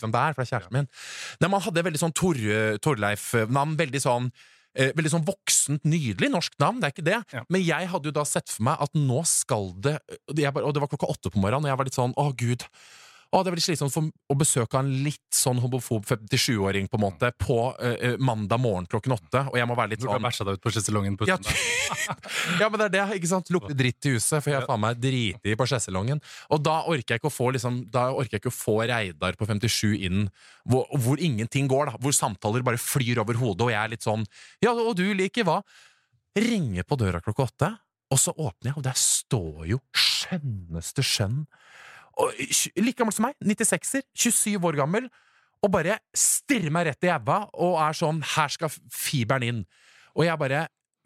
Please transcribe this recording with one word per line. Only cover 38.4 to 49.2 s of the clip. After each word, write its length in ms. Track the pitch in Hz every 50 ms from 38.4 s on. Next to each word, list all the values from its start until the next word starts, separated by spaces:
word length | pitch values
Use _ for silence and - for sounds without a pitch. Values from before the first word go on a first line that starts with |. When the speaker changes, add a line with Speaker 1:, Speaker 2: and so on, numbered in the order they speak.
| 156 104 - _ - 135 139
Speaker 1:
jeg, 20 |
og 60 | 151
der 100 | 127 131
står 760 | - - - - - - - - 135 104 85 80 73 78 80 82
jo 120 | 113 135 _ _ -
skjønneste 1040 | - - - - - - - 185 165 147 127 107 95 87 85 82 82 - - - 139
skjønn. 460 | 131 - - - 104 98 123 147 151 - _ _ - - - - - - - - - _ - -
Og 80 | - - -
tj-, 320 | - - - - - - - -
like 220 | 175 220 262 - -
gammel 160 | 320 320 -
som 100 | - 220
meg, 100 | 269 - -
nittisekser, 640 | - 196 208 - 220 - 190 165 - - - 277 - _ -
tjuesyv 460 | - - 240 - - - 220 208 190 170 170
år 80 | 147
gammel, 300 | 143 135 156 190 233 254 240 _ _ _ _ _ _ _ _ _ -
og 80 | - 202
bare 220 | 185 180 151 180 220 208 _ _ -
stirrer 540 | - - - - - _ - 277 220 170 147
meg 140 | 156 170 170
rett 180 | 151 131 - 180
i 40 | 180
jæva, 400 | 170 139 107 135 165 202 202 - -
og 240 | - 175 180 180 156
er 160 | 151 156 156
sånn, 220 | - 170 151 160 156
«Her 260 | 139 - - 160 151 135
skal 160 | - - 165 143
f-, 140 | - - - -
fiberen 500 | - - - - 151 131